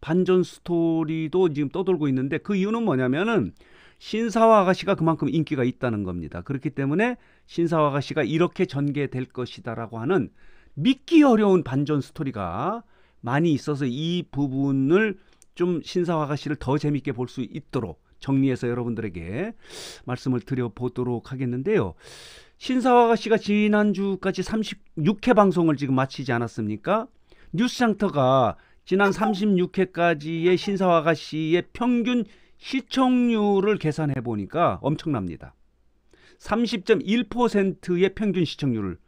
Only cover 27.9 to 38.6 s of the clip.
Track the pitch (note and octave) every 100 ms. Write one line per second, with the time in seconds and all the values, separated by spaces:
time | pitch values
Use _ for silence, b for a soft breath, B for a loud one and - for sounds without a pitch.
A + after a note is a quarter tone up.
27.9 | G3 G3 C#3+ B2+ C3+ A2+ - b b -
28.9 | F#3+ G3+ F3+ A3 F#3+ G#3 F#3 F3+ - F#3
29.9 | E3+ E3+ D#3 D3+ E3 E3+ F3+ - G3 F#3
30.9 | E3+ D#3+ D#3+ - D3+ D#3+ F3 E3+ - B3
31.9 | A#3+ A#3 B3 G#3+ b b b - C4 -
32.9 | C4 B3+ B3 A#3+ A3+ G#3 G3 G3+ G#3 D#3
33.9 | D3+ D3+ C3+ A#2 G#2+ F#2+ D#3 D#3 F#2 C3+
34.9 | D#3 E3 B2 F#2 D2 B1+ - _ _ _
35.9 | _ _ b b b - A3 A#3 A3+ -
36.9 | G3 F#3 A#3 G#3+ A#3+ A#3 G3+ G3 - -
37.9 | F3 F#3+ - G#3+ F3+ D#3+ -